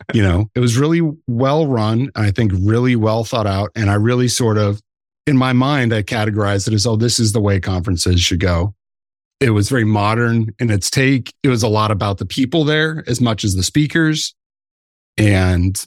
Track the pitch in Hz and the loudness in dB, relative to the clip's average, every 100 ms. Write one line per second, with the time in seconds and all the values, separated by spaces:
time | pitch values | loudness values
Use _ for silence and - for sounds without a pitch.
0 | - 117 98 87 107 - 123 117 151 170 | -2 0 2 2 -2 -2 0 0 0 0
1 | 165 147 - 117 135 151 151 120 107 113 | -2 -4 -6 -2 0 2 0 0 0 0
2 | 135 - 104 98 110 92 98 113 127 120 | -2 -2 -2 0 0 0 2 2 2 2
3 | 107 110 110 123 104 95 104 107 101 104 | 0 0 -2 -2 -2 -2 -4 -2 0 2
4 | 110 123 123 - 117 107 104 104 - _ | 2 2 0 0 0 2 0 -2 -10 _
5 | _ _ - 135 131 123 135 147 117 110 | _ _ 0 2 4 2 2 0 0 -2
6 | 101 117 107 104 101 101 104 107 117 110 | -2 -2 -2 0 0 -2 0 0 0 0
7 | 120 - 110 110 104 98 95 92 85 87 | 0 0 0 0 0 0 0 -4 -2 -2
8 | - 90 87 90 92 85 101 - _ _ | 0 0 0 0 0 0 -2 -6 _ _
9 | _ _ _ _ 127 104 98 131 107 104 | _ _ _ _ 0 2 2 0 2 2
10 | 104 113 120 117 110 - 120 104 - - | 0 0 0 0 -2 -4 -2 -2 0 0
11 | 135 139 - - 139 123 120 107 107 104 | 2 0 -4 -4 -2 0 0 0 0 0
12 | 104 95 95 - 127 165 147 156 160 160 | -2 -4 -6 -4 -2 0 0 0 -2 -4
13 | 147 120 123 104 107 92 92 147 147 165 | -6 -2 0 0 -2 -2 0 0 0 0
14 | 160 156 - - _ _ _ _ _ _ | 0 -2 -6 -12 _ _ _ _ _ _
15 | _ - 104 95 92 87 92 95 | _ 0 2 2 2 0 0 -4